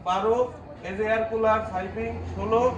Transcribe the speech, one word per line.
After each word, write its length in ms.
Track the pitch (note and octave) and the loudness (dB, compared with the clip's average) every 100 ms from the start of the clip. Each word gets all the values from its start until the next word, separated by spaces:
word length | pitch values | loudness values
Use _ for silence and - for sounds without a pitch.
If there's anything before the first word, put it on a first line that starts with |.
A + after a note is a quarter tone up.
বারো, 480 | F3+ F#3 G#3+ B3 B3 - - - | 0 2 2 2 0 -4 -16 -12
এই 120 | E3+ F#3+ | -8 -2
যে 80 | |
এয়ার 200 | G#3+ A3 | 0 0
কুলার 360 | A3 A3 A3 G#3+ - | 0 2 4 2 0
সাইফিং 480 | F#3 G3 G#3 A3+ A#3 - F#3+ | -6 -6 -6 -6 -6 -8 -6
ষোলো 380 | G3+ A3+ B3 | 2 4 4